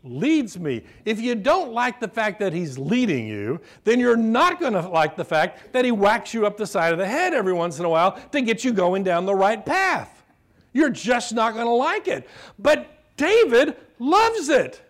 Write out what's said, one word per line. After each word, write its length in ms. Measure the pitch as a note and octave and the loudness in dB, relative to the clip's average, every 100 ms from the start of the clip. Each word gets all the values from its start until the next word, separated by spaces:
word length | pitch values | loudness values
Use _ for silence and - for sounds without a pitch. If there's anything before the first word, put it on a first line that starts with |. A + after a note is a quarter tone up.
leads 540 | C3 B2 A#3+ D#4+ A#3 F3 | -12 -4 0 0 -2 -6
me. 280 | D#3+ A#2+ - - - | -6 -6 -8 -12 -6
If 140 | G#3+ | -4
you 160 | A#3+ A#3 | -4 -2
don't 380 | G3 F4 D4+ | 0 0 0
like 260 | A3+ B3 B3 | -2 -4 -4
the 80 | G#3+ | -8
fact 320 | - G#3+ G#3 | -4 -4 -2
that 140 | G3 | -4
he's 240 | E3 E3+ C3 | -4 -8 -8
leading 500 | C#3 A#3+ A#3+ C#3 A2 | -2 0 0 -2 -4
you, 320 | G#2+ G#2 D#3+ - - | -6 -6 -6 -10 -6
then 160 | - A#3+ | 0 2
you're 160 | B3 A#3 | 2 2
not 440 | A3 A#3 F4 F4 | 2 2 2 0
gonna 280 | D4+ G3 F3 | -2 -2 0
like 300 | E3 D#3 E3+ | 0 0 -2
the 80 | E3 | -2
fact 480 | D#3 F3+ - - | 0 0 -4 -6
that 100 | B3+ | 0
he 80 | B3+ | 0
whacks 420 | A3 G3+ A3+ - | 2 2 2 -2
you 120 | A3+ G#3 | -2 -2
up 100 | G#3 | -2
the 120 | G#3 | -4
side 260 | F#3+ E3 | 0 0
of 60 | E3 | 0
the 80 | F#3+ | -2
head 260 | C4+ F4+ | 0 0
every 180 | D4+ F#3+ | 0 0
once 280 | F3+ E3+ D3 | 0 -2 -2
in 40 | |
a 60 | F3 | 0
while 240 | D#3+ F3+ - - | 4 2 0 -6
to 100 | D4 | -2
get 220 | A#3+ A3 | -2 -2
you 80 | B3+ | 0
going 320 | G#3 F3+ F#3+ | 2 2 2
down 220 | F#3+ E3+ F#3 | 0 0 0
the 100 | G3 | 2
right 300 | G3 A3+ A3 | 2 0 -2
path. 580 | F4 F#4+ D#4 - - _ _ _ _ _ | 0 0 -2 -6 -18 _ _ _ _ _
You're 200 | B3 D4+ | 0 0
just 420 | G3+ G#3+ A#3+ - | 0 -2 -2 -2
not 220 | A3 A3+ A3 | -2 -2 -2
gonna 180 | A#3 | 0
like 340 | A#3+ D4 G4+ - | 2 2 -2 -4
it. 200 | - - - - - | -6 -8 -20 -20 -4
But 300 | A3 D4 - _ _ - | 0 0 -2 _ _ -4
David 580 | D4+ A4+ F#4+ A#3 D4+ - - _ | 2 4 6 4 2 -2 -18 _
loves 500 | B3 F#4+ A4+ A4+ C#4+ | 2 4 4 0 2
it. 320 | C#4 C3 - | 2 0 -8